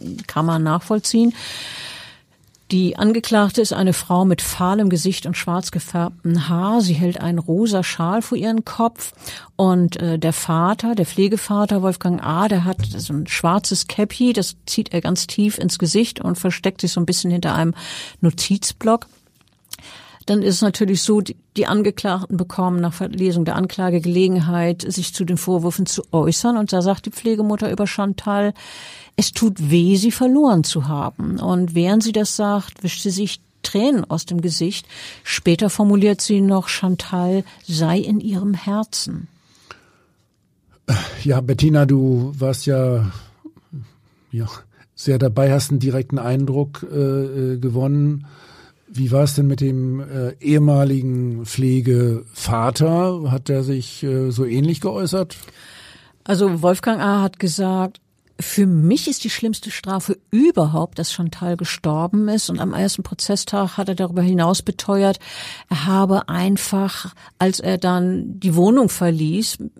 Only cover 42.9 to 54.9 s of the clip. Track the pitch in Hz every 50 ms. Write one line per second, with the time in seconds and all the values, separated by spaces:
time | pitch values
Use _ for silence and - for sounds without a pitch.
42.9 | 123 113 110 95 85 - - - _ _ - - - - _ _ 160 135 110 -
43.9 | _ _ _ _ _ _ _ _ - 117 113 107 - - - _ _ _ - _
44.9 | _ - - 143 135 120 135 127 107 139 135 139 139 139 143 - 143 123 120 139
45.9 | 127 135 127 - 147 131 117 123 131 135 139 131 131 143 143 143 143 - - -
46.9 | 151 143 139 135 135 139 135 135 135 135 131 127 127 123 127 127 117 127 131 139
47.9 | 143 147 147 147 147 143 143 - - - - - - - - - _ _ _ -
48.9 | 202 123 135 120 127 139 147 143 - 147 143 139 139 131 139 135 131 131 127 127
49.9 | 127 135 139 139 135 135 123 127 131 - - 139 151 151 147 147 143 139 143 139
50.9 | 135 135 127 131 127 123 123 123 117 117 117 113 - 131 135 131 127 131 117 127
51.9 | 123 120 123 120 113 113 - - - - - - 117 113 113 127 117 - 151 156
52.9 | 165 170 180 185 180 170 151 135 127 131 127 - 139 135 131 135 139 131 120 -
53.9 | - - - 139 131 131 131 131 117 117 135 120 113 135 143 165 170 - - -